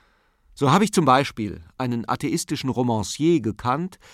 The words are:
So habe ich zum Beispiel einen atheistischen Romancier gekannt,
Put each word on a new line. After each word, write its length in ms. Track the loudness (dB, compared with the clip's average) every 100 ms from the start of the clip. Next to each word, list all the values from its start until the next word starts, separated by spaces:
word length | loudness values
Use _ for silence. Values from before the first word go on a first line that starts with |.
| _ _ _ _ _ -2
So 160 | 2
habe 140 | 4 4
ich 80 |
zum 120 | 2 4
Beispiel 580 | 4 2 -4 -8 -8 -16 -8
einen 300 | -4 -4 -4
atheistischen 600 | -4 -2 -4 -4 -4 -4
Romancier 720 | -2 0 0 -4 -2 2 2
gekannt, 580 | 0 -4 -4 -2 -4 -10 -20